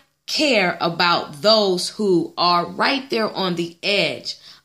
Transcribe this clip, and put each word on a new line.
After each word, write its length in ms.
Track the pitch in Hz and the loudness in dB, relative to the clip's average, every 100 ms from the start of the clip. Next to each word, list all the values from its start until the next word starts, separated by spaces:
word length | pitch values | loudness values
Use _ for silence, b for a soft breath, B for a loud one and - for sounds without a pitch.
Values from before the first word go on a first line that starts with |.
| _ _ - | _ _ -8
care 500 | - 294 233 180 - | -2 2 2 0 0
about 600 | 170 165 175 160 - 147 | -2 0 2 2 -2 -2
those 480 | 202 220 202 180 - | 2 4 4 0 -2
who 460 | - 208 175 - - | -2 2 2 0 -2
are 300 | 175 175 170 | 0 0 0
right 420 | 180 233 277 - | -2 0 0 -2
there 200 | 226 214 | -2 -2
on 240 | - 190 | -2 -2
the 240 | 170 170 - | -2 -4 -6
edge. 540 | 170 202 156 123 - - B B | -2 0 0 -4 -10 -12 B B